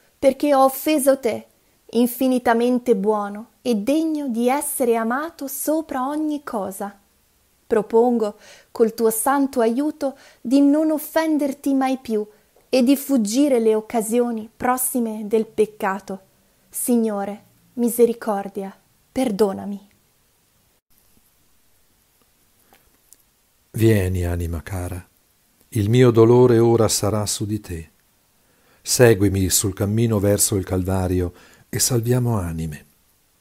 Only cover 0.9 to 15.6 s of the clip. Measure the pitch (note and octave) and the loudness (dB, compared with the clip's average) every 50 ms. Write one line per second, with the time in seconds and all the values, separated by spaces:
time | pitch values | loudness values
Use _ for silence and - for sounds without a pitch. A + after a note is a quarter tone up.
0.9 | D#4 D4+ B3+ C#4 C4+ C4+ - A3+ G#3+ A3+ A3 - _ _ _ _ _ _ _ - | 0 2 2 2 2 2 0 -4 -4 -4 -8 -14 _ _ _ _ _ _ _ -4
1.9 | - A3+ B3 A#3+ A#3+ - C4+ C4 B3+ B3+ B3 B3 A#3 A#3 A#3+ B3 B3+ B3 A#3+ - | 0 0 0 0 0 -2 -2 0 0 0 0 0 0 2 2 0 0 0 0 0
2.9 | A#3 G3 F#3+ G#3 G#3+ G#3 G3+ G3+ G3+ G#3 A3+ - _ _ _ B3+ A#3 G#3 G3 A#3 | 0 2 2 0 -2 -2 -4 -8 -10 -14 -16 -18 _ _ _ -2 -2 -2 0 0
3.9 | C#4 D#4+ D#4+ D#4+ D#4 D4 C#4+ C#4 A3+ A3+ A#3+ B3 C4 C#4+ D4+ - - - C#4 A#3+ | 0 0 0 -2 -4 -4 -4 -4 -4 -2 0 0 0 -2 -4 -6 -4 -2 0 0
4.9 | A3+ A#3 A3+ A3+ A#3+ C4+ D4+ E4+ E4+ - C#4+ C4+ - - - - D4+ D#4+ D#4 D#4 | 0 0 0 -2 -4 -4 -6 -8 -10 -12 -14 -12 -10 -6 -4 -2 -2 -2 -4 -6
5.9 | C#4 C4 B3+ C4+ D4 D4+ D#4 D4+ D4 C#4+ D4 - - G#3+ F#3+ G3 F#3+ - G3+ G3+ | -8 -6 -6 -6 -6 -4 -4 -4 -6 -6 -8 -8 -8 -8 -8 -8 -8 -10 -12 -12
6.9 | G#3 _ _ _ _ _ _ _ _ _ _ _ _ _ _ _ - G#3+ G3+ G#3+ | -12 _ _ _ _ _ _ _ _ _ _ _ _ _ _ _ -2 -2 0 2
7.9 | - A3+ A#3 B3 A#3+ A#3 A3 G#3 G#3 - - - - - _ _ - - A#3 A3 | 2 2 4 4 2 0 -2 -4 -6 -10 -18 -20 -20 -20 _ _ -2 0 0 0
8.9 | A3 - A#3 A3 A3 - - C#4 C4+ C#4+ C#4 C4+ - B3+ A3+ A3+ A#3 B3 D4 D4+ | 2 0 0 0 0 0 0 0 0 0 0 -2 0 0 0 0 0 0 -2 -4
9.9 | D4+ - - C4+ C4+ - - - - _ - A#3 B3 C#4 C#4+ C#4 C#4 D4+ D#4+ D#4 | -4 -4 -6 -8 -8 -10 -16 -20 -20 _ -4 0 4 4 6 6 4 4 2 0
10.9 | D#4 C#4+ - - - D#4+ D#4+ D#4+ D#4 C#4+ D4 C#4+ C#4 - - D4 C4+ C4+ C4+ C4 | -2 -2 -6 -4 -4 -2 0 0 0 0 0 -2 -4 -4 -2 -2 0 0 0 0
11.9 | C4+ B3+ - - A3 G#3 G#3+ - - _ _ _ _ _ _ _ - B3+ B3 A#3+ | -2 -4 -4 -4 -4 -4 -4 -6 -12 _ _ _ _ _ _ _ 0 2 4 4
12.9 | C#4 C4 - - C#4 C4 G#3+ G3+ G#3+ B3+ C#4+ D4 C4 A#3 A3+ A3 A3 G#3+ G#3+ - | 2 2 0 0 0 0 0 0 0 2 2 2 2 2 2 2 2 0 -2 -4
13.9 | - A#3+ G#3+ A3 A3 A#3+ A#3+ A#3+ A#3 A3 G#3+ A3+ _ _ - B3 B3+ B3+ - - | -4 -4 -4 0 0 0 0 0 -4 -8 -10 -12 _ _ -2 -2 -2 -2 -4 -4
14.9 | - B3+ A#3 A3+ G#3+ A3 A3 G3+ A3 A3 A3 - - - | -2 -2 -4 -4 -6 -8 -6 -2 0 0 -2 -2 -2 -2